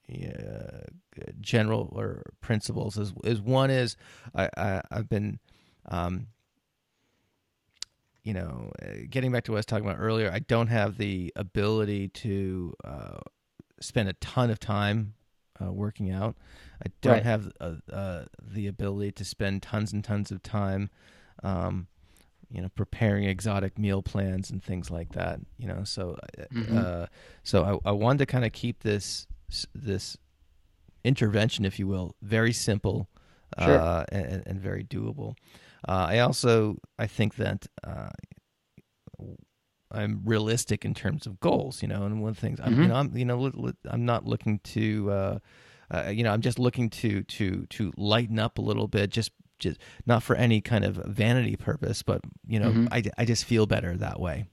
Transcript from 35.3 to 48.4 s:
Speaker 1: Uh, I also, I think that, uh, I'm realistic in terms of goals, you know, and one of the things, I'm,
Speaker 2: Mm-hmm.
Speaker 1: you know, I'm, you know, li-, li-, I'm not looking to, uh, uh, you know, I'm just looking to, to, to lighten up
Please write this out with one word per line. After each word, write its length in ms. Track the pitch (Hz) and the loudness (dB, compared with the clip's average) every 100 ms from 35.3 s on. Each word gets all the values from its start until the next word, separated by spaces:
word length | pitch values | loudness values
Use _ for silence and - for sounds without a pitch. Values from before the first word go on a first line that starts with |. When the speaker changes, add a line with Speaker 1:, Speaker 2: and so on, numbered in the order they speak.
| - _ - - - - | -10 _ -20 -20 -12 -2
Speaker 1:
Uh, 180 | 95 85 | 0 2
I 80 | 110 | 4
also, 580 | 123 - 127 113 107 98 - - | 4 4 6 6 4 0 -10 -6
I 80 | 113 | -6
think 300 | - 110 - | 2 0 2
that, 300 | 101 101 - - | -2 -2 -6 -14
uh, 280 | - - 50 50 - - _ _ _ - _ _ - - - - - _ _ _ _ | -10 -8 -10 -12 -18 -20 _ _ _ -20 _ _ -20 -16 -14 -14 -20 _ _ _ _
I'm 300 | 104 107 104 | -6 -4 -2
realistic 600 | 98 110 107 117 - 104 | 2 2 2 0 0 -2
in 100 | 104 | -2
terms 320 | 107 104 151 - | -2 -2 -2 -6
of 140 | 95 | -2
goals, 420 | 170 - - - | 2 2 0 -4
you 60 | 101 | -4
know, 160 | 101 | -2
and 180 | 101 107 | -2 -2
one 80 | 107 | -4
of 60 | 110 | -2
the 40 | |
things, 200 | 113 - | -4 -2
I'm, 100 | - | 2
Speaker 2:
Mm-hmm. 80 | 120 | 6
Speaker 1:
you 60 | 175 | 6
know, 60 | |
I'm, 220 | 117 143 120 | 6 0 0
you 80 | |
know, 140 | 123 123 | 0 0
li-, 120 | 135 | 0
li-, 180 | 113 120 123 - | -2 -6 -6 -6
I'm 180 | 117 | -2
not 200 | 120 117 | 2 0
looking 360 | 113 113 - 107 | 0 -2 0 -2
to, 500 | - - 110 107 101 | -2 -2 0 0 0
uh, 280 | 98 95 101 _ - - - _ | 0 0 -2 _ -20 -20 -20 _
uh, 200 | 85 76 | -4 -2
you 120 | 104 | 0
know, 100 | 117 | 2
I'm 100 | 104 | 2
just 180 | 123 123 | 2 2
looking 300 | 123 123 117 | 2 4 0
to, 340 | - 117 101 | 0 0 0
to, 420 | - - 101 92 - | -2 -2 0 0 -4
to 260 | - 101 - | -4 -4 -2
lighten 420 | 104 110 117 | 2 2 2
up 200 | 110 | 0